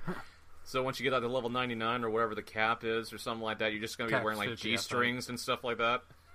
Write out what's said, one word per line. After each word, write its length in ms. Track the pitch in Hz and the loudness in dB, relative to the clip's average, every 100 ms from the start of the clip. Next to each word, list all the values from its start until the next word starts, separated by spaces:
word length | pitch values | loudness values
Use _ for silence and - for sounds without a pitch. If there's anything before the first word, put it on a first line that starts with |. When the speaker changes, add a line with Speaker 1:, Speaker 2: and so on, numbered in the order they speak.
| - 180 - - - - - | -2 -4 -8 -16 -18 -14 -2
Speaker 1:
So 180 | 131 | 0
once 160 | 131 127 | 0 0
you 40 | |
get 100 | 123 | 2
up 100 | 127 | 2
to 40 | 117 | 2
level 220 | 131 117 | 0 0
ninety-nine 540 | 123 123 117 113 123 | 0 0 0 2 2
or 80 | 117 | 2
whatever 240 | 110 113 107 | 2 2 0
the 80 | |
cap 400 | 101 110 110 117 | -4 2 2 2
is 280 | 113 113 113 | 0 0 -2
or 60 | 107 | -6
something 240 | - 113 | -6 -2
like 140 | 110 107 | -2 0
that, 140 | 110 | 0
you're 100 | 107 | 0
just 160 | 110 - | -4 -4
gonna 120 | 117 | 0
be 20 | |
Speaker 2:
Cap's 120 | 127 | 2
Speaker 1:
wearing, 140 | 107 107 | 2 0
like, 120 | 104 | -2
Speaker 2:
fifty, 200 | 113 110 | -2 -2
I 20 | |
think. 60 | 120 | -2
Speaker 1:
G-strings 480 | - 127 120 123 120 | 0 2 2 0 -4
and 100 | 123 | -4
stuff 240 | - 120 | -2 -2
like 160 | 123 113 | 0 2
that? 240 | 117 123 - - - | 2 2 -2 -18 -20